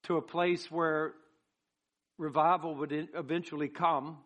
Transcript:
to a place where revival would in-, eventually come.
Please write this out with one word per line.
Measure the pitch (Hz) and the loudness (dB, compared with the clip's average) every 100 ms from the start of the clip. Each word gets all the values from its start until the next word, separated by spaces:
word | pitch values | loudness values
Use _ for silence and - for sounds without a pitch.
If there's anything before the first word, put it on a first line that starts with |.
| - | 0
to | 170 | -2
a | |
place | - 170 175 175 - | 0 0 2 0 -2
where | 160 165 156 156 - _ _ _ _ _ _ _ _ _ - | 0 2 2 -2 -6 _ _ _ _ _ _ _ _ _ -8
revival | 156 143 156 180 165 147 | -2 4 4 4 0 -4
would | 147 | -2
in-, | 151 170 | -2 -4
eventually | 160 139 165 165 147 147 | -8 -2 -2 -2 -4 -4
come. | - 170 151 143 156 | 2 2 2 -2 -12